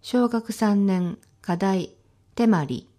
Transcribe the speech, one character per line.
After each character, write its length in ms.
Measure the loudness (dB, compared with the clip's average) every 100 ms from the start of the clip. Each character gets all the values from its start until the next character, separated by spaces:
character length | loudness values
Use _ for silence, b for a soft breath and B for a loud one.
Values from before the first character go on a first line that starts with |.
小 260 | -2 0 2
学 260 | 0 -6
三 340 | -2 0 2 2
年、 320 | 0 -2 -8 _ _
課 120 | -6 -2
題、 380 | 0 0 -4 _ _ _ _
手 140 | 0 2
ま 180 | 2 0
り。 220 | -6 -10